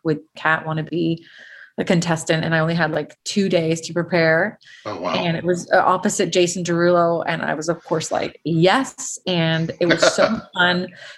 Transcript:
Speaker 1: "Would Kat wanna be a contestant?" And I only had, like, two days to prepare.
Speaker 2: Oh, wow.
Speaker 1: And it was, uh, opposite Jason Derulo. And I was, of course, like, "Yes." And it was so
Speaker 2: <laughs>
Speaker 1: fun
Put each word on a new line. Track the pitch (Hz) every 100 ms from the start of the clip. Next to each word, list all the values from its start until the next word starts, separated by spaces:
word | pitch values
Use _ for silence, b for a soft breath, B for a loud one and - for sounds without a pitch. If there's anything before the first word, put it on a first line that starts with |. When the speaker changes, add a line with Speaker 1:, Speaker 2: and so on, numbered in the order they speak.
Speaker 1:
"Would | 165 151 - -
Kat | 156 160 160
wanna | 156
be | 156 165 165 165 B B B B B -
a |
contestant?" | 170 180 170 160 - 160
And | 170
I | 160
only | 160
had, | 170 156
like, | 156 147 -
two | - 208 190
days | 175 160 165
to | -
prepare. | 170 170 175 160 160 202 220 B B
Speaker 2:
Oh, | - -
wow. | 180
Speaker 1:
And | 180 175 165
it |
was, | 170 175 -
uh, | 190
opposite | - 185 208 - 175
Jason | 185 175 185
Derulo. | 175 170 175 175 170 170 -
And | 165
I | 156
was, | 160 156
of | 170
course, | - 165 156
like, | 185 - -
"Yes." | 151 165 180 233 269 - - - -
And | 175 165 160 165 -
it | 175
was | 170 175
so | - 196 226 -
Speaker 2:
<laughs> |
Speaker 1:
fun | 185 180 180 180 B B